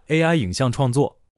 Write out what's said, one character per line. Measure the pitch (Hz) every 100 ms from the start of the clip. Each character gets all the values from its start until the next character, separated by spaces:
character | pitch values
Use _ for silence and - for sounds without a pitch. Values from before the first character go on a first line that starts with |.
| -
A | 160
I | 165 165
影 | 92
像 | 92 131
创 | 117 131
作， | 131 135 _ _